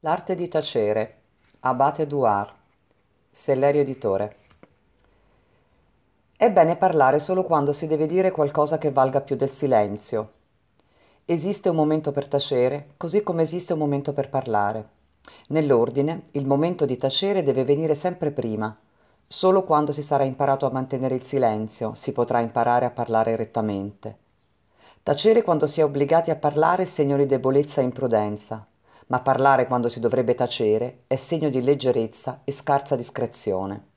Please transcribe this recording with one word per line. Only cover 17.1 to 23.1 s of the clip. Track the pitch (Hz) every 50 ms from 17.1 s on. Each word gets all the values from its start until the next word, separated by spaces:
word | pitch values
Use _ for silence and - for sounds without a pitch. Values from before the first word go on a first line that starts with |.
| 180 - 190 196 202 190 165
deve | 139 139 131 131
venire | 143 143 143 160 156 151
sempre | 143 - 180 175 170 165 151
prima. | 143 - 120 117 110 107 107 107 110 _ _ _ _ _ _ _ _ _ _
Solo | _ - - - 185 185 196 190
quando | 185 160 151 151 147 143
si | 151 147
sarà | - 147 139 135
imparato | 135 131 - 143 139 139 135 -
a | 131
mantenere | 123 131 131 131 - 127 127 131 131
il | 127 -
silenzio, | - - 139 127 113 107 107 110 107 - - 117 107 110
si | - - - -
potrà | - 120 - 123 120
imparare | 117 113 - 120 117 123 120 123 123
a | 120
parlare | - - 120 -